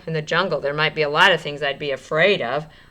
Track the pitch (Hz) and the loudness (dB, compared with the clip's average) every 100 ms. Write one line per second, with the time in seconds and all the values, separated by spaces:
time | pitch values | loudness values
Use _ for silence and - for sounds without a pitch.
0 | - 160 151 165 185 147 135 147 156 151 | -8 -6 -2 0 0 -2 -2 0 0 0
1 | 147 151 190 165 151 147 147 139 147 131 | 0 4 4 4 -2 -6 -4 -4 -6 -6
2 | - 156 185 185 117 139 156 - - | -4 2 2 2 0 -4 -6 -14 -16